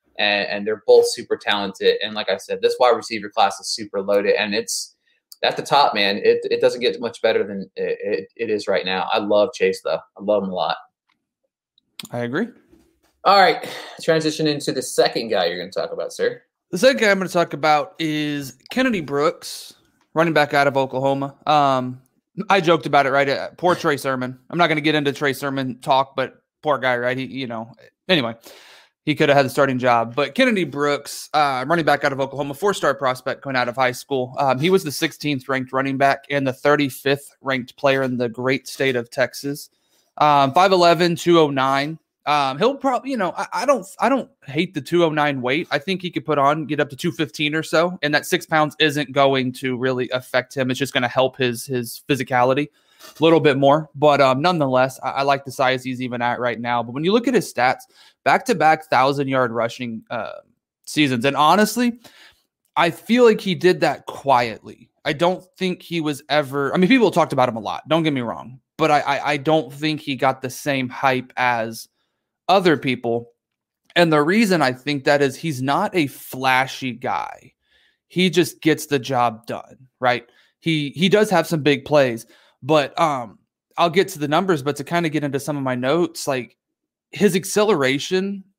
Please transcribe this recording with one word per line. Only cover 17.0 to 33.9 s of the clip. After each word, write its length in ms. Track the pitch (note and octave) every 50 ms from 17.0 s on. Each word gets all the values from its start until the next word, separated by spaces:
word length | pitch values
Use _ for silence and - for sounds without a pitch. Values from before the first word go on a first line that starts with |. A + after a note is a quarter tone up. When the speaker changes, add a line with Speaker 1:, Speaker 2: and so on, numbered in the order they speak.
Speaker 2:
guy 100 | A3+ G#3 G3
I'm 60 | G3
gonna 100 | F#3 E3+
talk 240 | - F3 E3+ E3 -
about 420 | D3 D#3 D#3 D3+ D3 C#3 - - -
is 540 | E3 D#3 D3+ D3+ D3+ D3 D3 C#3+ C#3 C3 - _ _ _ -
Kennedy 280 | B3 C4 C4 A3 F#3
Brooks, 760 | D3+ C3 C#3 C#3+ D3 E3+ - - - - - - - - - _ _ _ _ _ _ _ _
running 200 | D#3 E3 E3+ D#3
back 180 | D3+ D3 C#3 D3
out 140 | C#3+ C#3
of 100 | C#3 B2+
Oklahoma. 600 | C3+ C3+ C3 B2+ B2+ C3+ C3+ C#3 C#3 C#3 C#3 C3+ _ _
Um, 560 | D3 D3+ D3 C#3+ C#3 C3+ C3 B2 B2+ C3 C3 _ _ _ _ _ _ _ E3 - -
I 100 | F#3+ G3
joked 260 | D#3+ E3 E3+ D#3+ -
about 200 | D#3 C#3+ C#3+ C#3
it, 40 | C3+
right? 180 | C3 C#3 C#3+ C#3
Uh, 220 | C3 E2+ F#2+ - -
poor 200 | - E3 F3+ E3+
Trey 220 | - - E3 C#3+ B2
Sermon. 380 | - C3+ C3 B2+ B2+ B2+ B2+ - _ _
I'm 80 | - E3+
not 80 | F3
gonna 140 | D#3 D#3+ D#3
get 160 | C#3+ D#3 D3+
into 160 | D3+ C#3+ C#3+ C3
Trey 200 | - D#3 C#3+ B2+
Sermon 460 | - C#3+ C#3 C3+ C3+ C3 C3 B2 B2
talk, 360 | - D3+ C3+ C3 C3+ - -
but 260 | C3+ C3 - - _ _ _ _ _ -
poor 160 | D3+ C#3+ B2
guy, 180 | B2+ C3 B2
right? 200 | A#2+ A#2+ B2 B2+
He, 80 | C3 C3
you 220 | A2+ G#2 C3 C3+ A#2+
know, 240 | A#2 A2 A2+ A#2 - _ - - _ _ _ -
anyway, 260 | F#3 D#3 B2 A2+ A#2 - _ - - - - - - - _ _ _ _ _
he 100 | D3+ D3
could 140 | - D#3 C#3+
have 80 | C#3
had 80 | C#3+ C#3
the 60 | B2
starting 280 | - D3+ C#3 C3+ B2+ B2+
job. 360 | B2+ B2 A#2+ A#2 A2+ A#2 A#2+
But 200 | C#3+ C#3+ C3 -
Kennedy 300 | - C4 B3+ A3 F#3+ E3+
Brooks, 640 | C#3 C3 C#3+ D3 D3 C#3+ C#3 - - - - - - -
uh, 300 | D3+ D3 C#3+ C3 B2+ C3
running 180 | C#3+ E3+ E3+ D#3
back 200 | D3+ D3 C#3+ D3
out 80 | D3 C#3
of 80 | C3
Oklahoma, 340 | C3+ C3+ - C3+ D3 C#3+ C#3
four-star 400 | - G3+ G#3 F#3+ - F3 D3 C3
prospect 480 | - C#3+ B2+ B2+ B2+ - C#3 A#2+ - -
coming 140 | C#3 C3
out 120 | B2+ B2 A#2+
of 60 | A2+
high 180 | C3 C3 B2